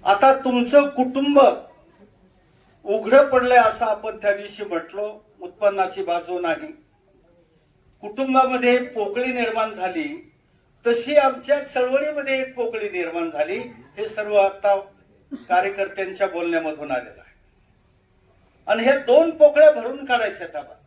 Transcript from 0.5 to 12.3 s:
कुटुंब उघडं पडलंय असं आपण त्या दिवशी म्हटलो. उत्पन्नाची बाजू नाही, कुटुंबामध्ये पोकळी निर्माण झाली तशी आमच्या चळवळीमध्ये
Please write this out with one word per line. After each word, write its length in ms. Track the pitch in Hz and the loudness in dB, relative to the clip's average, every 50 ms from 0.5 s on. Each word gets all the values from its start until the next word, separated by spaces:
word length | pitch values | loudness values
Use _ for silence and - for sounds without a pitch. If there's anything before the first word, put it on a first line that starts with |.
| 254 247 240 - 285 285 285 285 | 0 0 -2 4 4 4 4 4
कुटुंब 500 | - - 254 254 - 277 277 285 285 277 262 220 - - - - - _ _ _ _ _ - _ _ _ _ _ _ _ _ _ _ _ _ _ _ _ _ | -2 -2 -4 -2 -2 -2 -2 4 6 6 6 6 4 0 -8 -18 -20 _ _ _ _ _ -20 _ _ _ _ _ _ _ _ _ _ _ _ _ _ _ _
उघडं 420 | - 202 - - 220 247 277 285 269 | -4 -4 -2 0 4 6 6 6 6
पडलंय 280 | 262 254 247 247 254 | 2 0 2 6 6
असं 280 | 247 233 220 - - 240 | 6 6 4 0 -2 -4
आपण 320 | 220 214 208 - 220 214 | -4 -4 -4 -6 -10 -10
त्या 180 | 214 - 208 196 | -4 -2 -2 -2
दिवशी 260 | 202 208 202 - - 208 | -2 -4 -14 -14 -14 -12
म्हटलो. 420 | - 175 165 165 - 185 196 208 214 214 - _ _ _ _ | -8 -8 -8 -8 -8 -10 -10 -10 -10 -10 -16 _ _ _ _
उत्पन्नाची 640 | 180 180 - _ 208 202 196 190 190 180 - 196 196 | -20 -20 -10 _ 0 0 0 0 -4 -4 -4 -8 -6
बाजू 360 | 175 170 175 170 170 180 180 | -4 -4 -4 -4 -6 -8 -4
नाही, 280 | 175 165 160 - - - - - _ _ _ _ _ _ _ _ _ _ _ _ _ _ _ _ _ _ _ _ _ _ _ _ - | -4 -4 -4 -4 -8 -16 -18 -20 _ _ _ _ _ _ _ _ _ _ _ _ _ _ _ _ _ _ _ _ _ _ _ _ -16
कुटुंबामध्ये 760 | 208 214 - 269 269 254 262 262 254 254 247 247 247 247 247 247 | -14 -8 -6 -4 0 2 2 2 2 0 0 2 2 2 2 0
पोकळी 440 | - - 226 208 196 202 240 254 262 247 | -4 -6 -6 -6 -4 -4 -4 -4 -4 -4
निर्माण 400 | 247 233 220 220 226 220 220 208 | -4 -4 -4 -2 -4 -4 -4 -6
झाली 340 | - 185 185 - 320 302 285 302 359 - _ _ _ _ _ _ _ _ _ _ _ _ | -8 -8 -6 -6 -6 -8 -8 -10 -14 -18 _ _ _ _ _ _ _ _ _ _ _ _
तशी 300 | 233 233 233 233 262 294 | -2 -2 -2 -2 2 2
आमच्या 440 | 294 277 240 - - - 262 285 294 269 | 2 2 2 -2 -4 -4 -2 -2 -2 -2
चळवळीमध्ये 760 | - - 262 247 254 262 277 302 302 302 294 277 277 | -6 -4 -2 -2 0 0 -2 -2 -2 -6 -6 -4 -4